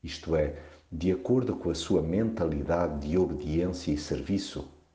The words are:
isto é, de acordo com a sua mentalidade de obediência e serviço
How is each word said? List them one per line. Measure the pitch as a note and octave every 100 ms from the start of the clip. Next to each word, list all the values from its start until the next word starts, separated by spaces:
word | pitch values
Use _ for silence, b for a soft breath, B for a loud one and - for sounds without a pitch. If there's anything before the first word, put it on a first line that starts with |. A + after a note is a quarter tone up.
isto | - - - D#2+
é, | D2 B B B B
de | D#2+ F2
acordo | F#2 - B2+ A#2 -
com | F2+
a | E2
sua | - F#2
mentalidade | D#2 F2+ A2+ - E2 D2 C#2 E2+ F2 D2 C#2+
de | F2
obediência | F2 D2+ D2+ D#2+ F2+ F#2 -
e | -
serviço | - C#2 - G2 - - - - _